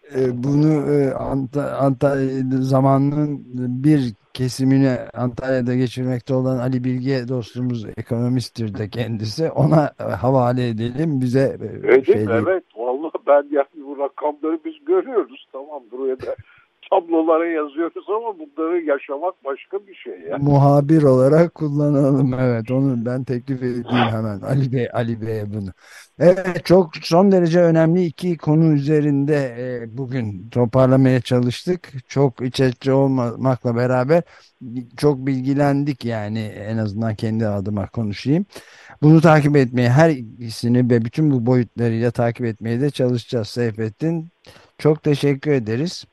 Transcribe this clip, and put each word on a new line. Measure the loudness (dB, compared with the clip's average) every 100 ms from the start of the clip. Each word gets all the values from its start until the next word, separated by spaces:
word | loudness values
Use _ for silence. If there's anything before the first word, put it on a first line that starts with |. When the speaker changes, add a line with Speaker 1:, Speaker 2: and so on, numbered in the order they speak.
| -6 -2
Speaker 1:
E, | -2 -2
bunu, | 0 2 4 2 2
e, | 2 0
Anta-, | -2 -4 -4 -4 -4 -4 0
Anta-, | 0 2 0 0 -2 -2 -2 -2
zamanının | 2 2 4 4 2 0 -2 -4 -10 -8 -6 0
bir | 2 2 0 -6 _
kesimini | -6 -6 0 2 4 4 0 -6
Antalya'da | -6 -6 -4 -2 -2 0 0
geçirmekte | -2 -4 -6 -6 -2
olan | -2 0 -2
Ali | -2 -2
Bilge | -4 -4 -2 -4 -2
dostumuz, | -6 -6 -6 -6 -6 -8 -12
ekonomisttir | -6 -2 0 -2 -4 -8 -8 -6
de | -8
kendisi. | -6 -6 -6 -6 -4 -4
Ona, | 0 4 4 2 _
e, |
havale | -8 -2 0 2 2 0 -2
edelim. | -2 -4 -2 -2 -2
Bize, | 0 0 0 -2
e, | -10 -6 4
Speaker 2:
Öyle | 4 4
Speaker 1:
şey | 2
Speaker 2:
mi? | 2
Speaker 1:
değil. | 0 0
Speaker 2:
Evet, | -2 _ -10
vallahi | -6 -6 -6 -8 2
ben | 2 2
yani | -2 -4 -8 -14
bu | -8
rakamları | -8 -4 -6 -4 -6 -6 -8
biz | -14 0
görüyoruz. | 0 0 -4 -4 -10 _
Tamam, | -16 -14 -16 _
buraya | -6 -6 -6
da | -8 -12
<laughs> | -14 _ _ _ -2
tablolara | -2 2 0 2 2 2
yazıyoruz | -4 -4 -4 -6 -6 -6
ama | -6 -6 -10
bunları | -14 -8 -4 -2
yaşamak | -2 -4 -4 -6 -6 -8 -10
başka | -10 -10 -12 -12
bir | -20
şey | -16 -14
ya. | -10 -2
Speaker 1:
Muhabir | 2 4 6 4 4 4
olarak | 6 4 4 4 2 0
kullanalım. | -4 -2 0 2 2 2 0
Evet, | 0 0 0 -2
onu | 0 0 -2 -4
ben | -6
teklif | -4 -6 -6 -6
edeyim | -4 -6 -2 0 0
hemen | -2 -4 -6
Ali | -2 -2 0
Bey, | -2 -4
Ali | -4 -4 -6
Bey'e | -6 -6 -6
bunu. | -8 -10 -12 -20 -20 -20 2
Evet, | 4 4 -2 -6 4
çok | 4 4 -6
son | 0 4 6
derece | 4 4 4
önemli | 4 4 4 2 0
iki | -4 -6 -4
konu | 0 4 4
üzerinde, | 2 2 0 2 0 0 0
e, | -2 -6 -8 -8 -10 -10
bugün | -6 -4 -6 -8 -6
toparlamaya | 0 4 4 6 6 6 4
çalıştık. | 2 0 0 -4 -4 -6 -6 -18 _
Çok | 0 0 0
iç | -6 0
açıcı | 0 0 0 2
olmamakla | 2 0 -2 -2 -2 0 -2 -2
beraber | 0 0 2 0 0 -20 _ _ -12 -12 -14 0
çok | 0 2
bilgilendik | -2 -2 0 0 2 0 -2 -4 -6
yani, | -4 -4 -6 -8 -10 -6
en | -4
azından | -4 -2 -4 -2
kendi | -4 -2 -2
adıma | -2 -4 -6 -6
konuşayım. | -6 -6 -6 -2 -2 -2 -12 -20 -20 -20 2
Bunu | 6 8
takip | 8 6 4 2
etmeye, | 2 2 2
her | 4 4
ikisini | 2 -8 -14 -14 -6 0 2 4
ve | 2 0
bütün | 0 2
bu | 2 2
boyutlarıyla | 0 0 -2 -2 0 -2
takip | 0 -2 -2 -6
etmeye | -6 -6 -2
de | -2
çalışacağız | 0 -2 -2 -4 -6 -4
Seyfettin. | -4 -4 -4 -8 -4 -4 -4 -8 _ -20 -20 _ _
Çok | 0 2
teşekkür | 0 0 0 -2 0
ederiz. | -2 -2 -4 -4 -8 -20